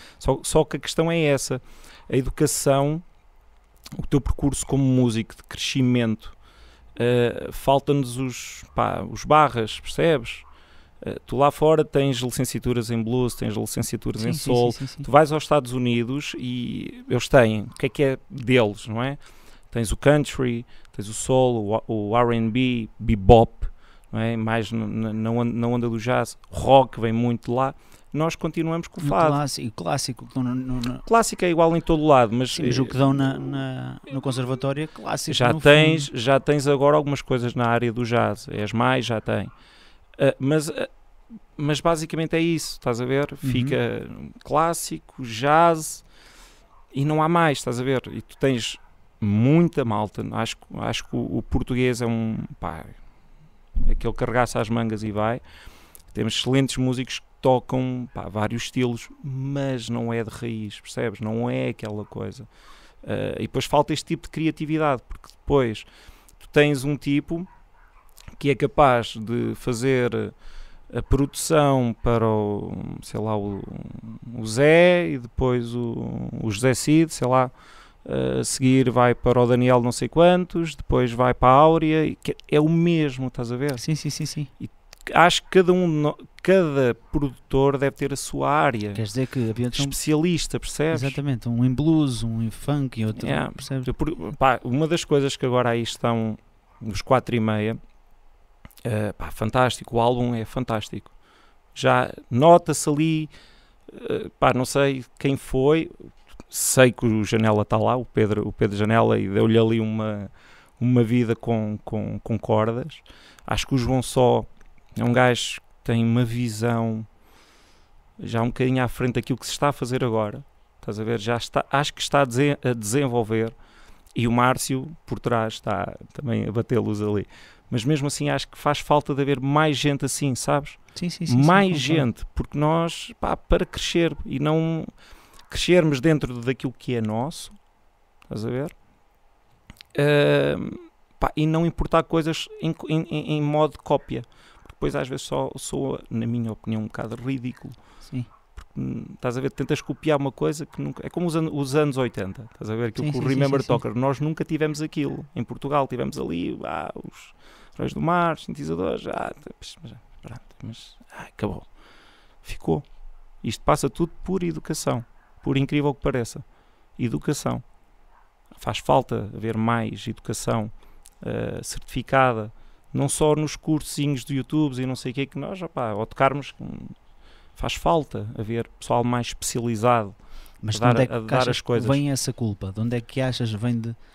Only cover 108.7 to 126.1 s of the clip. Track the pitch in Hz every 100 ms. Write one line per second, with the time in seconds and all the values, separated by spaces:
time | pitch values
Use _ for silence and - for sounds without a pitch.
108.7 | 101 107 113 113 107 98 101 113 110 113
109.7 | 113 110 110 107 104 98 - - - _
110.7 | - 120 123 113 123 113 117 123 113 107
111.7 | 107 - 107 104 104 - 107 - 110 110
112.7 | 117 143 - - - - - - 107 -
113.7 | 135 120 131 - 135 123 120 - - -
114.7 | - - - 117 120 123 117 - - -
115.7 | _ - 117 113 117 117 120 123 107 117
116.7 | 117 113 110 107 _ _ - _ _ _
117.7 | _ _ - _ - 101 113 117 - 131
118.7 | 131 123 - 127 123 - 127 - - 147
119.7 | - 120 127 127 110 107 123 - _ _
120.7 | _ - 107 110 117 110 120 - 139 -
121.7 | 139 147 - - 143 131 120 143 143 127
122.7 | 120 104 131 139 120 107 110 113 - -
123.7 | - - - - - 120 120 123 127 -
124.7 | 131 147 165 - 107 131 117 110 - -
125.7 | 98 92 - -